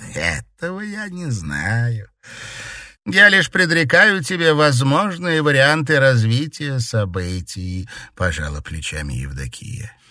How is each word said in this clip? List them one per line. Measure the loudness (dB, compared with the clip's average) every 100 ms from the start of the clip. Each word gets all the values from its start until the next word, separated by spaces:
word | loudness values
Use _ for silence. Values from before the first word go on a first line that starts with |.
| -12
"Этого | -4 -4 -4 -10 -10 -10 -8
я | -10 -10 -10
не | -8 -6
знаю. | -4 -4 -4 -2 0 0 -2 -8 _ -20 -18 -16 -14 -14 -16 -18 _ -2
Я | 6 6
лишь | 6 2
предрекаю | 0 2 2 4 6 6 4
тебе | -2 0 2
возможные | 4 4 4 2 2 0 -2 -2 2
варианты | 2 4 4 4 2 4
развития | 4 4 2 0 -2 -6 -6 -4
событий", | -2 -2 -2 -4 -4 -6 -8 -10 -8 -8 -8 -14 -16 -4
пожала | -4 -4 -8 -10
плечами | -10 -10 -8 -8 -8
Евдокия. | -6 -8 -8 -12 -12 -14 -12 -14 _ _